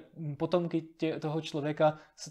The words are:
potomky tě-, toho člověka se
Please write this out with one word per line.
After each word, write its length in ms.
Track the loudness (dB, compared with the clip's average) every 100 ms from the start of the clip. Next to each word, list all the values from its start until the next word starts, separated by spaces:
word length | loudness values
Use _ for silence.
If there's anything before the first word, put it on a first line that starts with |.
| -4 -10 -8 -4
potomky 440 | 2 2 2 -2 -4 -2
tě-, 240 | -2 0
toho 200 | -2 -2
člověka 580 | -4 -2 -2 4 4 4 -8 -16
se 140 | -16